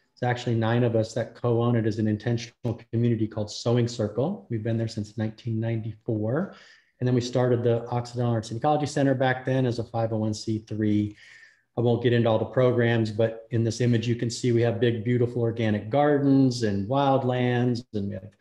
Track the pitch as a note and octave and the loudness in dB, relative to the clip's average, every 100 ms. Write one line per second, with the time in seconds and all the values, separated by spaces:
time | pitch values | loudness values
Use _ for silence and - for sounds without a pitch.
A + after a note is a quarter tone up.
0 | _ _ B2 A#2+ - A2+ A2+ A#2+ B2 A2+ | _ _ -2 -2 -2 0 2 2 2 2
1 | G#2+ - A2 - A#2+ A#2 A#2 A#2+ A2 G#2 | 0 -4 -8 -4 0 2 2 2 0 0
2 | G#2+ G#2+ - A#2+ A#2+ - A#2+ A2+ - A#2 | 0 0 -2 -4 -4 -8 -6 -6 -6 -2
3 | A#2+ A2 G#2+ - G#2 - B2 A#2+ A2+ - | 0 0 -2 -4 -8 -6 0 2 0 -2
4 | G#2 - D3 G#3 - A#2 A2 A2+ A2+ - | -4 -2 -4 -4 -8 -6 -4 -4 -4 -6
5 | G2+ - G#2+ A2 A#2 A2 A2+ A#2 A2 G#2 | -8 -6 -6 -6 -6 -4 -2 -4 -6 -8
6 | - A2 G#2+ C#3 G3+ - - - _ _ | -6 -4 -2 -2 -4 -8 -20 -20 _ _
7 | B2+ B2+ B2 B2+ B2 A#2+ A#2 A#2 - A#2+ | 0 0 0 0 2 2 2 0 -2 -6
8 | A#2+ B2 A#2+ A2+ G#2+ A#2 D3+ D3+ C#3+ - | -4 -4 -2 -2 -4 -2 0 0 0 0
9 | C#3 B2+ C3 B2+ - C3 B2+ A#2 A2+ A#2 | 2 2 2 0 0 0 0 -2 -4 -4
10 | A2+ A2 A2 G#2 - A2 G#2+ G#2+ G#2+ G#2 | -2 -2 -2 -4 -4 -6 -4 -2 0 2
11 | G#2 - - - - _ _ - A#2+ A#2 | 0 -6 -20 -20 -20 _ _ -2 2 2
12 | B2 A#2+ A#2 A2 A2 - B2+ A#2+ A#2 A#2 | 2 2 4 2 0 2 2 4 2 2
13 | A2 G#2 A2+ - - A#2 A2+ - A#2+ A#2 | 0 0 0 -2 -6 -2 0 0 2 2
14 | A#2 A#2 A#2+ - B2+ A#2 A#2 G#2+ A#2+ A2+ | 0 -2 -4 -2 0 2 2 2 0 0
15 | G#2+ B2 A#2+ B2 A#2 G#2+ A2 G#2 G#2 C#3 | 0 0 0 0 -2 0 0 -2 0 2
16 | D3 C#3+ C#3 C3+ C3 A#2+ A2 G2 G2 C#3 | 2 4 4 4 4 2 0 0 -2 0
17 | C#3 C3+ B2 B2+ B2 A#2+ B2 A#2 - G#2+ | 2 2 2 0 0 2 0 -2 -4 -6
18 | G2+ G2 G#2 - | -6 -8 -12 -20